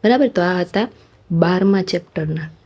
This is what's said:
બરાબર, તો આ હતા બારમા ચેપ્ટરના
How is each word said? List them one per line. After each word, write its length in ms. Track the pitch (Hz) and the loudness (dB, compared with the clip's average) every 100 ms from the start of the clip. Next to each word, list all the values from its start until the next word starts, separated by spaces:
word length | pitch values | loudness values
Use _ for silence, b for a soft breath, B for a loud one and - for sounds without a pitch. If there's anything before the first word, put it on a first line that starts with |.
બરાબર, 240 | 214 247 269 | 2 2 2
તો 140 | - | 2
આ 200 | 175 180 | 0 0
હતા 260 | 175 196 240 b b b b | -2 -4 -4 b b b b
બારમા 500 | 165 170 185 190 196 | 0 2 2 2 0
ચેપ્ટરના 680 | 185 180 - - 156 160 156 - | 0 -6 -6 -8 -6 -8 -10 -16